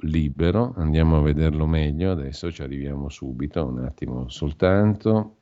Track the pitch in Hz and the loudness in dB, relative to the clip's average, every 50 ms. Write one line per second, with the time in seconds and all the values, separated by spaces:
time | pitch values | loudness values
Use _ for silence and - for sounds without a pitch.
0 | - 80 78 85 78 71 67 - 82 87 92 107 120 - - - 80 78 76 80 | -4 -2 0 0 0 0 0 0 2 2 2 2 0 -2 -2 -2 0 2 4 4
1 | 80 80 80 78 73 76 73 76 80 78 76 76 78 78 80 78 76 76 71 78 | 4 6 6 4 4 4 2 2 2 2 2 0 0 2 2 2 0 0 0 0
2 | 90 95 92 78 69 67 73 - - 87 82 - 76 67 69 69 69 71 71 69 | 0 0 -2 -2 -4 -8 -8 -8 -8 -8 -8 -8 -10 -8 -8 -8 -6 -6 -6 -6
3 | 71 73 - - 71 67 62 60 73 73 - 87 78 65 62 62 64 64 - - | -6 -8 -8 -8 -10 -8 -6 -6 -6 -6 -4 -4 -4 -4 -4 -6 -6 -8 -8 -8
4 | 62 62 62 62 64 64 - - 76 73 73 - 92 92 95 101 104 107 104 104 | -8 -8 -6 -6 -8 -8 -8 -6 -6 -4 -2 2 2 4 4 4 4 4 2 2
5 | - 110 110 110 107 - - _ | 2 2 2 2 0 -2 -8 _